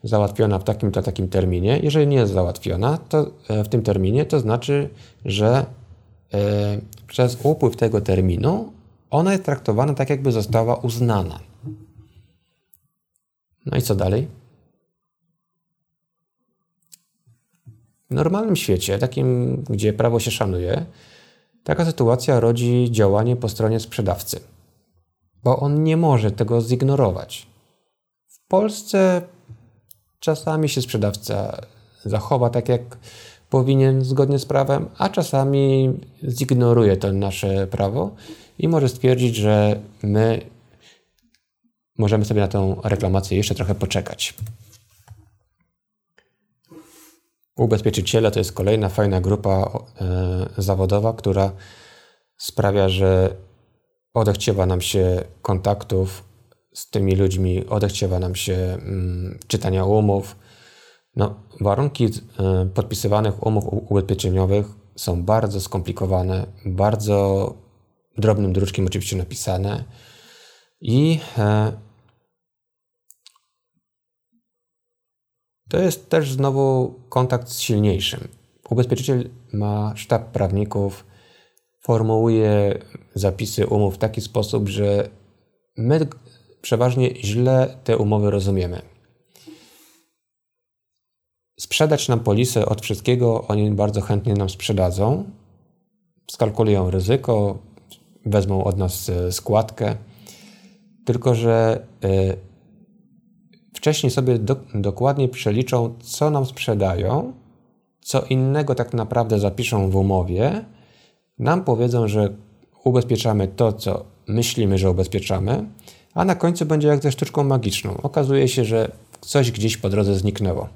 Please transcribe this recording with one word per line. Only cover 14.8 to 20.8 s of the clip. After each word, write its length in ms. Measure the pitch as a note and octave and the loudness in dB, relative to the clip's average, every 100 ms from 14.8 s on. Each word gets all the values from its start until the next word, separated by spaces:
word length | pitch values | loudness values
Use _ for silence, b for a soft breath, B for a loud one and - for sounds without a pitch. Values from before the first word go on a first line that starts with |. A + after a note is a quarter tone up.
| _ _ _ _ _ _ _ _ _ _ _ _ _ _ _ _ _ _ _ _ _ - _ _ _ _ _ _ - A2 _ _ _ | _ _ _ _ _ _ _ _ _ _ _ _ _ _ _ _ _ _ _ _ _ -20 _ _ _ _ _ _ -20 -20 _ _ _
W 40 | |
normalnym 420 | B2+ D#3 F#3+ A3 F3 | 0 0 0 0 -2
świecie, 420 | - F#2 - G2 | 0 -2 0 -2
takim, 600 | B2+ - C3 B2 B2 B2+ - | -2 0 0 0 0 -4 -4
gdzie 240 | G2+ G#2+ | -2 0
prawo 260 | G#2+ A#2 A#2 | 2 2 2
się 120 | A#2 | -2
szanuje, 540 | - A2 F2+ F2+ B2+ | -2 -2 -2 -2 -4